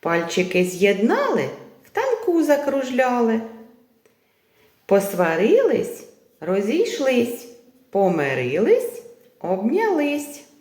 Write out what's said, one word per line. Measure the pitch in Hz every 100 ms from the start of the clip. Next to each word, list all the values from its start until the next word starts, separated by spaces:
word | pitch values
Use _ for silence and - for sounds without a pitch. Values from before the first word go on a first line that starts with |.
пальчики | 165 170 170 - 180 180
з'єднали, | 180 175 196 196 226 453 554 254 135 - - -
в | -
танку | - 523 453 - 339
закружляли. | 294 285 285 269 254 247 254 247 226 220 - - - _ _ _ _ _ _ _ _ _ _ _ -
Посварились, | 196 196 180 175 160 214 440 466 262 - - - _ _ _
розійшлись, | 160 190 202 311 480 - 269 247 233 - - - - _ _
помирились, | 196 196 165 139 131 123 147 233 480 - - - - _ _
обнялись. | 165 185 214 349 440 339 294 294 - - - _